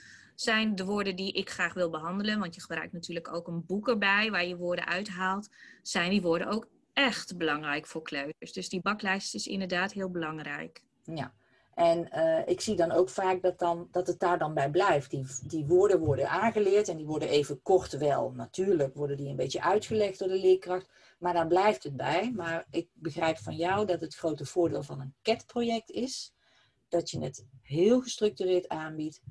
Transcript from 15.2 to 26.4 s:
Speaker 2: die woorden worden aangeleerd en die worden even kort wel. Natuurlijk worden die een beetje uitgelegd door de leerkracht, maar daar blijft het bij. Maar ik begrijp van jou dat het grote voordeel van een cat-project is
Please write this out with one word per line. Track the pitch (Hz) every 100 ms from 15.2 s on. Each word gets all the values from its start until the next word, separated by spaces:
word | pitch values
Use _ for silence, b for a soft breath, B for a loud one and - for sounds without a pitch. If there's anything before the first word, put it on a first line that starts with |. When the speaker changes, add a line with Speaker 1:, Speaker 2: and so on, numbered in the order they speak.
| 131 -
Speaker 2:
die | 139 160 143
woorden | 180 202 180
worden | 156 131 139
aangeleerd | 165 226 214 196 202 208
en | 160
die | 151
worden | 156 156
even | 147 143 143
kort | - 135 - 135
wel. | 147 135 -
Natuurlijk | 127 120 - 190 175 135 143
worden | 143 139
die | 143
een | 139
beetje | 143 -
uitgelegd | 165 202 - 220 202 185
door | 190
de | 190
leerkracht, | 185 185 175 180 - b b b
maar | 175
daar | 170 160
blijft | 180 208 208
het | - 135
bij. | 139 165 226
Maar | 226 165 165 -
ik | - 165
begrijp | _ 160 156 165 160
van | - 156
jou | 170 196 208
dat | 170
het | 160 -
grote | 165 147 139
voordeel | - 165 156
van | 147 143
een | 139 -
cat-project | - 233 - 240 233 226 -
is | - 254 - - _